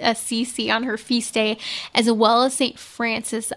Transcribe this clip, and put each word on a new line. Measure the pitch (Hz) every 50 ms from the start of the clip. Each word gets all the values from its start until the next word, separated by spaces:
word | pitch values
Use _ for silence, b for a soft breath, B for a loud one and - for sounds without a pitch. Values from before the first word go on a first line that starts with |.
| -
Assisi | 233 220 - - - 233 226 247 240 - - 220 220
on | 220 226 254
her | 254 214 220
feast | - - 240 233 233 - -
day, | 226 214 214 214 B B B B B B B -
as | - 220 233
well | 226 214 226 214 233 240 254
as | 269 262
Saint | - 269 240 -
Francis | - - - - - 233 233 220 226 226 - 226 226 220 - -